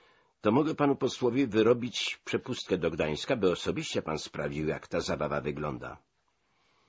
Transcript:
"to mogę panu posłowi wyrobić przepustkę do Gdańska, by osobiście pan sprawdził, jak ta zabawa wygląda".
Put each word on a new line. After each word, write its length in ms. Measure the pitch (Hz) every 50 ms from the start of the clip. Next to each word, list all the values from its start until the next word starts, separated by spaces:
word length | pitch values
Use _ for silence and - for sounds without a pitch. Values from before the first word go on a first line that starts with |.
| _ _ _ _ _ _ _ _
"to 120 | - 104
mogę 220 | 113 143 156 156 147
panu 220 | - 147 143 135
posłowi 500 | - 139 120 - - 127 120 113 135 139
wyrobić 760 | 113 95 110 107 113 123 120 120 120 - - - - - - -
przepustkę 540 | - - 107 - 123 123 - - - 95 92
do 120 | 82 85
Gdańska, 460 | 82 78 82 78 76 - - - 135
by 160 | 113 95 90
osobiście 500 | 82 - - 92 - 156 156 - - -
pan 160 | - 80 78 73
sprawdził, 500 | - - - 76 73 76 71 76 78 76
jak 200 | 76 - - -
ta 120 | 90 85
zabawa 400 | 78 92 85 71 76 73 73 71
wygląda". 580 | 69 76 71 73 76 73 65 62 62 60 - - _ _ _ _ _ _ _ _ _ _ _ _ _ _ _ _ _